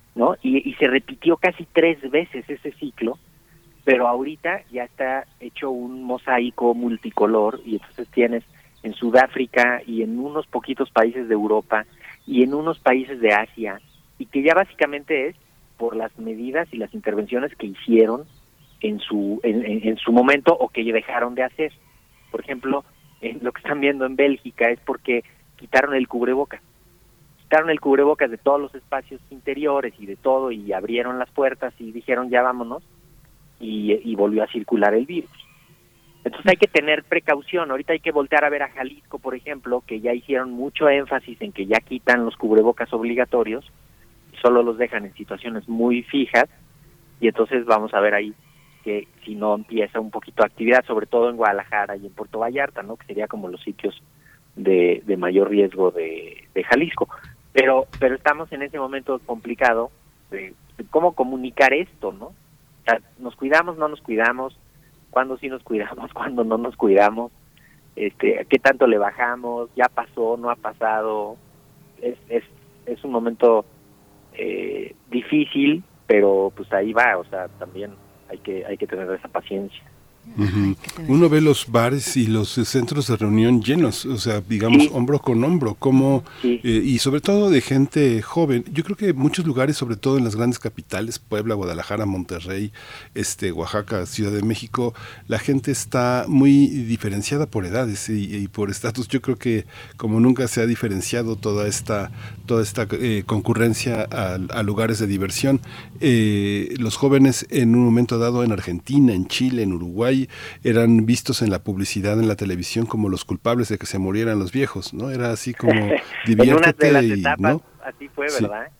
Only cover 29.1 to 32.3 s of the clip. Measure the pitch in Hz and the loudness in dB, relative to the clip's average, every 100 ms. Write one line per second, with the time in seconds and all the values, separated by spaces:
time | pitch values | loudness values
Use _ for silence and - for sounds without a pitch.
29.1 | 131 - 135 143 139 147 139 123 - 98 | -18 -20 -14 -8 -4 -2 -2 -4 -8 -16
30.1 | 98 135 131 131 110 101 95 104 117 123 | -4 0 0 0 -6 -6 -6 -4 -4 -4
31.1 | 127 123 - 135 135 127 - 113 117 - | -4 -6 -2 -2 -2 -10 -10 -14 -10 -4
32.1 | 123 123 | -4 0